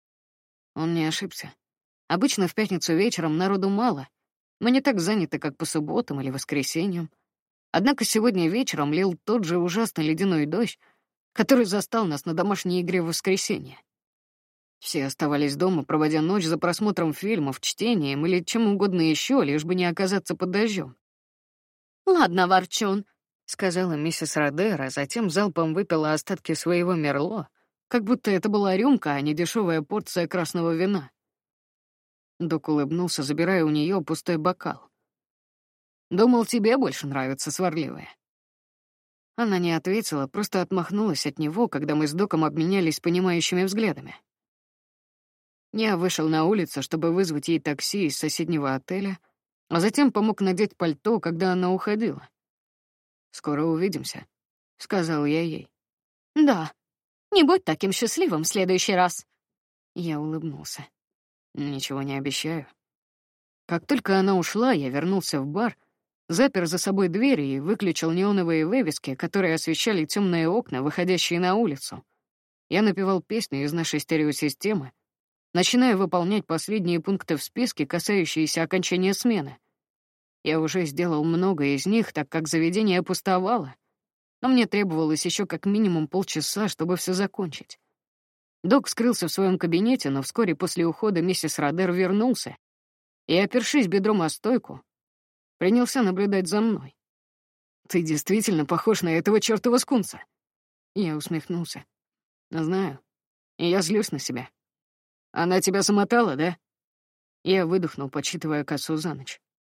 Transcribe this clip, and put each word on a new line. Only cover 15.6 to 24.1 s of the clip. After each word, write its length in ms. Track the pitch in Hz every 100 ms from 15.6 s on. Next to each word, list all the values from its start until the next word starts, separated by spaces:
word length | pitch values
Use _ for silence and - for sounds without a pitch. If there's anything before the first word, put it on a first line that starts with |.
| 185 175
проводя 380 | - 156 156 156
ночь 220 | 160 208
за 140 | 160 165
просмотром 540 | 175 170 214 185 165
фильмов, 480 | 143 202 220 143 135
чтением 640 | - - 226 220 139 139 165
или 140 | 180
чем 260 | - 226 220
угодно 360 | 202 202 180
еще, 400 | 160 151 - 269
лишь 220 | 147 151
бы 100 | 156
не 100 | 185
оказаться 500 | 175 165 190 196 -
под 160 | 180 185
дождем. 460 | 196 220 190 139 - _ _ _ _ _ _ _ _ _ _ -
"Ладно, 420 | 349 202 180 180
ворчун", — 560 | 185 185 - 208 202 196 _ _ _
сказала 480 | - - 190 170 185
миссис 440 | 151 160